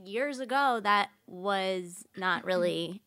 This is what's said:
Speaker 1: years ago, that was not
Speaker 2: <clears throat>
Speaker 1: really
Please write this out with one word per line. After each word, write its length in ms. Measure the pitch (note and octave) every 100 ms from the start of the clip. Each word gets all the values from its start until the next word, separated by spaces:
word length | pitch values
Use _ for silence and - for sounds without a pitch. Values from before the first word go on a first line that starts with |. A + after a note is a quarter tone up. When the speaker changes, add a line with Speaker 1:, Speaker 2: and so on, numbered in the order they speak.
Speaker 1:
years 360 | F#3+ G#3+ C#4+ C4
ago, 400 | B3 C4 C#4 A#3
that 280 | G3+ G3+ - _ -
was 760 | F3+ G3 G3 F#3+ F#3 F3 F3+ - G3
not 280 | F#3 E3+
Speaker 2:
<clears throat> 60 | F#3
Speaker 1:
really 500 | F#3 F3 E3 E3 F#3+